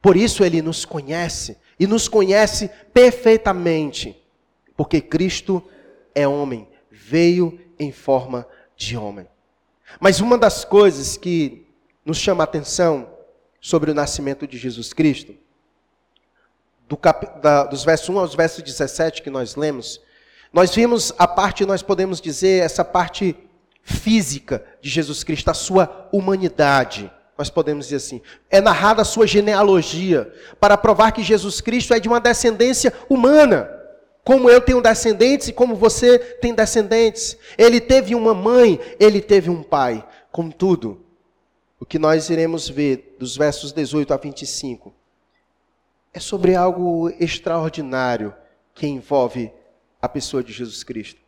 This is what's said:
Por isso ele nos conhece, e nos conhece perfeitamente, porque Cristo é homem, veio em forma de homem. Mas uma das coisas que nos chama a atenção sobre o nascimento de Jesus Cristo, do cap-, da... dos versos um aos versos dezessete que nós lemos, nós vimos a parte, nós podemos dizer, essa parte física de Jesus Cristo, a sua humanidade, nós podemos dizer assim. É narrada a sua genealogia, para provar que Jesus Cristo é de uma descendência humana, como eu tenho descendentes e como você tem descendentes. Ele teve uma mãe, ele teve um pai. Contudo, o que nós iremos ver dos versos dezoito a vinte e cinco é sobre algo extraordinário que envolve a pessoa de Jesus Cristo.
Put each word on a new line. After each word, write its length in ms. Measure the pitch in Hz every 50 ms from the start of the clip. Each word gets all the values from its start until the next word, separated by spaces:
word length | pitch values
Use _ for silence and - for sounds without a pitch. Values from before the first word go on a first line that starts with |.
Por 160 | _ 190 185
isso 260 | 175 220 233 - - 208
ele 200 | 175 165 165 156
nos 240 | 160 165 - -
conhece, 720 | - - 160 139 135 151 170 175 165 - - - - 143 _ _ _ _ _
e 80 | 170
nos 220 | 196 208 226 220 -
conhece 640 | - 220 196 190 190 208 214 208 - - 214 190 - - - _ _
perfeitamente, 1200 | 247 247 254 240 - - 233 220 220 - 208 196 180 175 170 165 160 156 147 123 - - 127 98 _ _ _ _ _ _ _ _ _ _ _ _
porque 260 | _ 151 - - 156 -
Cristo 600 | - - 156 180 190 - - - - 190 180 175 - _ _ _ - - _ _ _ _
é 120 | 143 143
homem, 400 | 139 139 143 143 139 127 113 104 _ _ _ _ _
veio 720 | _ 107 101 104 127 165 170 170 175 180 180 170 170 - - _ _ _
em 140 | 147 143 131
forma 540 | - - - 135 131 120 123 127 120 120 - - _ _ _ _
de 220 | _ - 104 117
homem. 300 | 120 107 104 101 101 92 - _ _ _ _ _ _ _ _ _ _ _ _ - -
Mas 220 | - 190 190 147
uma 180 | 196 233 247 240
das 260 | 226 214 - - -
coisas 540 | - - 202 208 196 165 139 139 - - -
que 480 | - 180 175 170 156 139 - - _ _ _ _ _ _ _ _ _
nos 140 | 151 147
chama 260 | - - - 190 170 156
a 20 |
atenção 680 | 151 - 156 143 - - - 180 170 156 139 120 98 - - - _ _ _ _ _ _ _
sobre 300 | _ - - 165 151 151
o 40 | 151
nascimento 520 | 147 147 139 - - 147 139 139 139 -
de 100 | 139 -
Jesus 380 | 123 117 127 117 113 117 - -
Cristo, 400 | - 156 156 139 - - _ 101 _ _ _ _ _ _ _ _ _ _ _ _ _ _ _ _ _ _ _ _ _ _ _ _ _ _ _ _ _ _ _
do 80 | 151
cap-, 440 | - - 175 156 - - - - - -
da... 220 | 151 147 143 143
dos 200 | - 147 135 -
versos 240 | 170 165 151 - -
um 100 | 180 202
aos 160 | 185 165 135
versos 280 | 147 165 160 165 - 160
dezessete 580 | 139 127 - 151 135 - - 165 160 156 -
que 80 | - 147
nós 280 | 135 135 123 110 -
lemos, 440 | 139 147 151 143 127 117 - - - _ _ _ _ _ _ _ _ _ _
nós 240 | _ 165 185 180 -
vimos 380 | 214 233 240 240 226 - - - -
a 100 | 180 175
parte, 380 | - - 185 196 - - 202
nós 160 | 190 196 180 -
podemos 380 | - 202 175 185 190 185 160
dizer, 420 | - 165 147 - 185 190 190 185 175
essa 220 | 160 165 - 175
parte 520 | - - 185 175 170 - - 202 185 151 - _ _ _ _ _ _ _ _ _
física 840 | - - - - 214 220 226 190 131 135 139 _ - 139 110 - - _ _
de 80 | _ 143
Jesus 360 | 123 151 160 139 147 - -
Cristo, 260 | - 160 147 - -
a 40 | 160
sua 540 | - - - 190 190 180 151 - - - - -
humanidade, 1000 | 202 190 190 196 190 190 175 - - 156 143 139 139 127 123 - - 104 92 _ _ _ _ _
nós 140 | - 143 -
podemos 360 | - - 156 139 151 147 143
dizer 100 | - 143
assim. 240 | 139 - - - 120 - - - _ _ _
É 100 | - 196
narrada 420 | 196 214 - - 180 208 220 220 220
a 20 |
sua 220 | 208 - 226 226
genealogia, 1040 | 185 147 202 202 208 214 196 208 202 190 180 156 - - 160 180 190 175 143 110 - - - - - - _
para 160 | - 202 208
provar 340 | 202 - 220 214 165 220 220
que 120 | 220 - 214
Jesus 380 | 165 220 208 175 202 - -
Cristo 340 | - - 226 247 220 - 240
é 40 | 226
de 80 | 226
uma 140 | 226 240 240
descendência 720 | 233 240 240 - - 247 226 190 226 247 262 - - 254 - - - -
humana, 600 | 277 262 240 254 285 302 302 269 208 147 104 - - - - - - - _ _ _ _ _
como 280 | - 262 269 247 247
eu 100 | 240 247
tenho 220 | 247 247 254 247 233
descendentes 680 | 233 226 220 - 233 214 190 220 254 285 285 - -
e 40 | -
como 220 | - 240 247 233
você 440 | 190 202 220 - - - 247 247 240
tem 360 | 240 - - - - 233 233
descendentes. 840 | 214 220 208 - 233 214 196 220 226 233 220 208 - - - - _ _ - -
Ele 240 | - 214 233 240 240
teve 340 | 233 - 262 269 254 190 233
uma 200 | 240 220 220 220
mãe, 440 | 185 185 220 240 254 247 226 175 139 - - - -
ele 200 | 202 214 208 202
teve 280 | - - 202 196 170 165
um 140 | 175 165 147
pai. 440 | - - 147 135 123 117 110 107 - - - _ _
Contudo, 720 | _ - 170 160 151 _ 180 190 180 156 - 113 98 90 _ _ _ _ _ _ _ _ _ _ _ _ _ _ _ _
o 60 | -
que 120 | _ - 156
nós 300 | 156 156 160 160 156 -
iremos 400 | 170 165 160 165 165 165 - -
ver 480 | 135 139 147 143 131 127 - _ _ _
dos 160 | 127 127 123
versos 360 | 135 151 151 143 - - 143 139
dezoito 400 | 160 151 123 127 151 147 - 151
a 60 | 135
vinte 240 | - 151 135 - -
e 40 |
cinco 460 | 131 - - - 135 120 110 _ 101 _ _ _ _ _ _ _ _ _ _ _ _ _ _ _ _ _ _ _ _ _ _ _ _ _
é 80 | 175
sobre 340 | - - - 196 180 180 185
algo 540 | 180 180 185 180 180 180 175 170 165 165 170 165 -
extraordinário 1160 | 175 165 - - - - 165 165 160 160 156 - 151 131 127 131 131 127 120 113 107 104 98 - _ _ _ _ _ _ _
que 120 | _ -
envolve 640 | 147 143 131 120 _ 147 139 127 120 113 127 120 107 - _ _ _ _ _ _ _ _ _ -
a 60 | 127
pessoa 360 | - 147 127 - - 135 123
de 80 | - 110
Jesus 300 | 104 123 117 107 - -
Cristo. 360 | _ 123 110 104 - - _ _